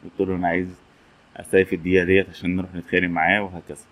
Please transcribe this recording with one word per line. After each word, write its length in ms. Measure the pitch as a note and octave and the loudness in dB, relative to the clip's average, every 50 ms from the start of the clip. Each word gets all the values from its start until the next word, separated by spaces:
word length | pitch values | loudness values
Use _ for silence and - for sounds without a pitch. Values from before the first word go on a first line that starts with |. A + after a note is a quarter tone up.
| - | -20
وتقول 220 | F2 _ - G2 | -20 _ -4 -2
له: 80 | F#2+ F#2+ | -2 -2
"أنا 120 | F2+ F2+ | -2 -2
عايز 200 | F2 E2+ F2+ F#2 F#2 F2+ - _ _ _ _ _ _ _ _ _ _ _ | -2 -2 -2 -4 -6 -10 -18 _ _ _ _ _ _ _ _ _ _ _
أسيف 360 | - G2+ - - F#2+ F#2+ - G2 | -20 -12 2 4 4 4 4 0
الدقيقة 320 | F2 D#2+ F#2 F#2 F#2 F2 | -6 -2 2 2 2 4
ديت 240 | F2 F#2+ G2 F#2+ - | 4 4 4 2 0
عشان 260 | - - - F2 F2+ | -8 -8 -4 -4 -2
نروح 200 | F#2 F#2 F2+ F2+ | -2 -4 -6 -10
نتخانق 320 | F2 E2+ - - F2+ F2+ | -14 -10 0 0 0 0
معاه"، 340 | F2+ E2+ E2 D#2 E2+ F#2+ G#2 G2+ | 0 0 0 2 2 2 2 0
وهكذا. 420 | F#2+ F2+ E2+ - - D2 C#2+ - _ | -6 -10 -14 -14 -14 -18 -18 -18 _